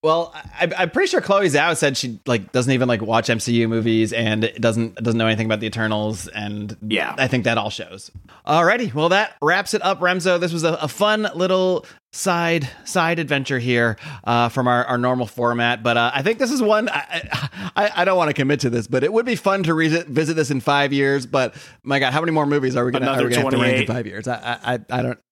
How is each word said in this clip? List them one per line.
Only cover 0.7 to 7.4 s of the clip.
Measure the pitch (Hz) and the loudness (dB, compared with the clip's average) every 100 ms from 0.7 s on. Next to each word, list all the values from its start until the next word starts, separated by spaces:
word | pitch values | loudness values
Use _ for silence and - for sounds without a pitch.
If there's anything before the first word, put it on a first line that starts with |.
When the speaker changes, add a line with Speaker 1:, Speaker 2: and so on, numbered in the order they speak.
| 185 | -2
Speaker 1:
I'm | 180 | -2
pretty | - 370 | 0 2
sure | 349 | 0
Chloe | - 196 190 | 2 2 4
Zhao | 143 160 160 | 2 2 2
said | 147 131 | 0 0
she, | 127 110 - | -6 -8 -2
like, | 120 95 | -2 0
doesn't | 123 123 | -2 2
even, | 127 123 | 2 2
like, | 113 | 0
watch | 107 113 117 | 2 0 2
M | 113 | -2
C | - 117 | 2 2
U | 113 | 2
movies | 117 113 113 110 | 2 2 2 2
and | 113 113 107 113 - | 0 -2 0 -2 0
doesn't, | 117 113 113 - | 0 0 -2 -4
doesn't | 113 113 | -2 2
know | 113 | 2
anything | 110 113 | 0 0
about | 107 | -2
the | 110 | -2
Eternals, | 113 110 107 107 107 - | -4 -2 0 -2 -6 -10
and | 107 104 104 104 107 107 | -10 -8 -8 -10 -10 -4
Speaker 2:
Yeah. | 104 73 - | -2 -2 -2
Speaker 1:
I | 131 | -2
think | 127 | 0